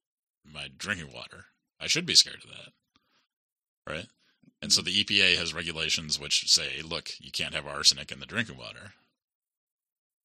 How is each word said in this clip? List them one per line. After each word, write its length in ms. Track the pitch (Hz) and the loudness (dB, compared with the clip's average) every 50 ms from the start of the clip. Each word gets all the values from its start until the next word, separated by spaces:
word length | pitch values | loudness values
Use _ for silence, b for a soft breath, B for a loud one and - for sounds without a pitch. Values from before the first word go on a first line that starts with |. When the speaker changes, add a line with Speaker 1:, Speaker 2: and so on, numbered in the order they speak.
| _ _ _ _ _ _ _ _ _ - | _ _ _ _ _ _ _ _ _ -18
Speaker 1:
my 180 | 76 73 71 69 67 | -14 -14 -14 -14 -12
drinking 360 | - - 92 104 87 80 69 60 | -10 -6 -6 -6 -6 -6 -12 -14
water. 340 | 60 60 - - 87 - _ _ _ _ _ _ - | -16 -16 -16 -18 -20 -20 _ _ _ _ _ _ -8
I 60 | 78 82 | -2 0
should 180 | - 156 180 | 0 0 2
be 80 | 165 - | 6 8
scared 280 | - - - - - - | 8 8 6 4 -16 -18
of 60 | - | -18
that, 1400 | - - - - _ _ _ _ _ _ _ _ _ _ _ _ _ _ _ _ _ _ _ _ _ _ - - 76 | -18 -18 -18 -20 _ _ _ _ _ _ _ _ _ _ _ _ _ _ _ _ _ _ _ _ _ _ -12 -10 -8
right? 140 | 80 - - _ b b b b b b - _ - - | -8 -10 -12 _ b b b b b b -20 _ -8 0
And 100 | - - | 2 2
so 80 | - | 2
Speaker 2:
Mm-hmm. 60 | 87 | 2
Speaker 1:
the 140 | 87 92 101 | 2 0 0
E 40 | 104 | 0
P 160 | - 104 101 95 | 2 4 4 6
A 140 | 92 87 | 6 4
has 180 | 85 85 82 78 | 4 2 -2 -4
regulations 640 | 82 87 82 82 78 80 78 - - 80 76 73 71 | -6 -6 -6 -4 -4 -2 0 0 -2 0 -2 -4 -4
which 320 | 71 76 - - - - | -2 0 0 0 4 4
say, 320 | - 82 80 69 65 69 78 | 4 4 4 0 -8 -8 -8
"Look, 300 | 80 82 78 - - - - | -6 -6 -8 -8 -8 -12 -14
you 100 | - 67 | -14 -10
can't 240 | - - 85 71 78 | -6 -6 -6 -4 -4
have 120 | 78 71 | -6 -6
arsenic 440 | 71 71 71 73 - - 69 73 - | -4 -4 2 4 4 4 4 0 -12
in 80 | - 67 | -12 -12
the 80 | 67 | -12
drinking 300 | 67 82 107 117 - 69 64 | -8 -4 -4 -4 -4 -6 -14
water." 360 | - - - - 95 104 - _ _ _ _ _ _ _ _ _ _ _ _ _ _ _ _ _ _ _ _ _ _ _ _ _ _ | -14 -14 -14 -14 -18 -20 -20 _ _ _ _ _ _ _ _ _ _ _ _ _ _ _ _ _ _ _ _ _ _ _ _ _ _